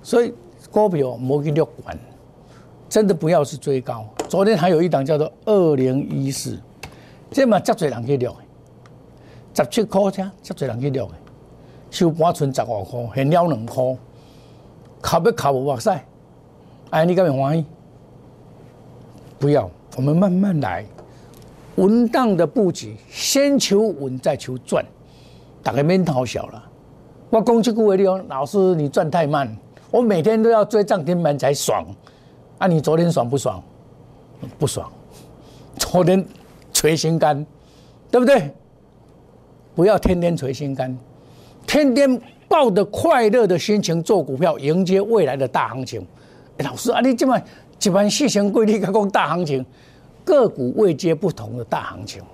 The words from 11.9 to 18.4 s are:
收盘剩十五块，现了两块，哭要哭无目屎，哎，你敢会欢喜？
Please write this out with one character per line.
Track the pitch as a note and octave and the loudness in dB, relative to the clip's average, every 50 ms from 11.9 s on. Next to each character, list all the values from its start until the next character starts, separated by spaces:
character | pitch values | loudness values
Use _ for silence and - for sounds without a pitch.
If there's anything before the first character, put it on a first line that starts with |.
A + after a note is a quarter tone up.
收 | - - F3+ E3 | -2 0 0 0
盘 | D#3 E3 D#3+ F3 | 2 2 0 0
剩 | E3+ - D3+ C3+ C3 | 2 0 -2 -2 -2
十 | - | -4
五 | A2+ A2+ A#2 G2+ F#2+ | -4 -4 -4 -6 -6
块， | - - A#2+ A#2+ A2+ A2 | -8 -8 -10 -10 -6 -4
现 | C3 C3+ C#3+ | -2 0 2
了 | E3 F3 E3+ | 4 4 2
两 | E3+ C#3+ G#2+ A2+ | 2 -2 -4 -6
块， | A#2 - | -8 -4
哭 | C3 B2+ B2+ C3 B2 - - - - - - - - - - - - - - - - - - - - - - - E3+ E3 | -2 -2 -2 -4 -6 -12 -20 -20 -20 -20 -20 -20 -20 -20 -20 -20 -20 -20 -20 -20 -20 -20 -20 -20 -12 -6 -2 -2 2 2
要 | D#3 | 0
哭 | D3+ - - C#3+ C#3 B2+ | -2 0 0 0 0 0
无 | C3 | -2
目 | D3 C3+ A#2 | -2 -4 -2
屎， | - A3 F#3 - - - - - - - - - - - - - - - - - - - | -2 -2 -2 -2 -6 -18 -20 -20 -20 -20 -20 -20 -20 -20 -20 -20 -20 -20 -20 -20 -12 -4
哎， | - D#3 E3 | 0 0 2
你 | F3 F3+ | 2 2
敢 | F3 F#3 | 2 2
会 | D#3+ C3+ C3+ | 2 2 0
欢 | C3+ C#3 D#3 | 0 0 0
喜？ | E3 D3+ - - - - - - - - - - - - - - - | -2 -2 -6 -12 -20 -20 -20 -20 -20 -20 -20 -20 -20 -20 -20 -20 -20